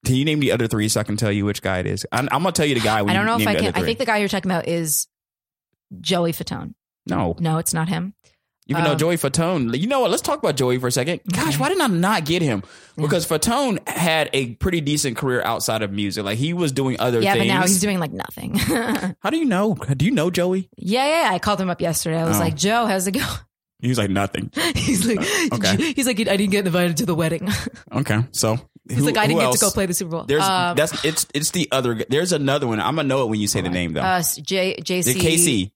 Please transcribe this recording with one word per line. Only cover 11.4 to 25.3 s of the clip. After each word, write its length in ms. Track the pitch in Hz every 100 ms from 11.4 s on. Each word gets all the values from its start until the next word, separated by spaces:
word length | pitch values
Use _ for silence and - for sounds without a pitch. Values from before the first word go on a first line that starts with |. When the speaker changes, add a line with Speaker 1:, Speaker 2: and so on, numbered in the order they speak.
| 311
Speaker 2:
Okay. 20 | 147
Speaker 1:
why 140 | 269
did 100 | 381
I 80 | 277
not 360 | 175 185 214
get 160 | 147 175
him? 220 | 156 104 98 - - -
Speaker 2:
Yeah. 60 |
Speaker 1:
Because 240 | 151 175 156
Fatone 600 | 156 226 240 277 196 -
had 420 | - 170 160 147
a 220 | 135 127
pretty 260 | 120 190 170
decent 360 | 143 147 143 113
career 260 | 135 123
outside 400 | - 113 - 110
of 80 | 107
music. 340 | 98 101 95
Like, 140 | 98 110
he 140 | 147
was 180 | 175 165
doing 300 | 131 135 123
other 200 | 123 120
Speaker 2:
Yeah, 120 | 190
Speaker 1:
things. 160 | 196 -
Speaker 2:
but 60 |
now 80 | 185
he's 180 | 185 190
doing, 180 | 208 185
like, 140 | 156
nothing. 420 | - - - -
<laughs> 680 | 208 - 285 233 285 185 -
Speaker 1:
How 80 | 196
do 80 | 320
you 60 |
know? 300 | 302 185 208
Do 300 | 190 - 139
you 80 | 165
know 180 | 262 165
Joey? 380 | 180 180 185 185 -
Speaker 2:
Yeah, 280 | 180 226
yeah, 180 | 277 320 277
yeah. 40 |
I 60 | 180
called 200 | 214 202
him 80 | 185
up 120 | 175
yesterday. 380 | 175 156 170 160
I 40 | 165
was 80 | 160
Speaker 1:
Oh. 40 |
Speaker 2:
like, 160 | 165 151
"Joe, 300 | 185 226 226
how's 200 | 190 185
it 40 |
going?" 140 | 202 -
<laughs> 100 | - - _ _ _
Speaker 1:
He 60 | 123
was 80 | 127
like, 120 | 101
"Nothing." 420 | 95 101 - - - 339 -
Speaker 2:
He's 300 | - 214 202
like, 120 | 220
Speaker 1:
Uh, 340 | 381